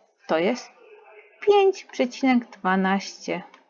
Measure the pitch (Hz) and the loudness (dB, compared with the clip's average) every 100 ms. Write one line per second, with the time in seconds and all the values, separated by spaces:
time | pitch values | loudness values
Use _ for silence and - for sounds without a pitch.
0 | _ _ - 160 185 247 - _ - - | _ _ -4 -2 -2 -4 -10 _ -20 -20
1 | - - - _ - 403 392 381 - - | -20 -20 -20 _ 2 4 4 0 -6 -4
2 | 254 - 269 247 240 - 185 190 190 196 | -4 -2 0 0 0 -6 -2 0 0 -2
3 | - - - 170 - - | -4 -12 -8 -8 -10 -20